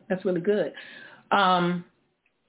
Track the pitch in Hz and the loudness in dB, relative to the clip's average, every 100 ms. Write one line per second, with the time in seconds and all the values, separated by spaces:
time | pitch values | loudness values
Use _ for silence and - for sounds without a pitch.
0 | - 185 196 175 170 208 147 - - - | -6 -4 -2 -2 0 0 -2 -6 -18 -20
1 | - - _ 202 190 180 175 175 175 _ | -20 -20 _ 2 4 4 2 -2 -6 _
2 | _ _ _ _ | _ _ _ _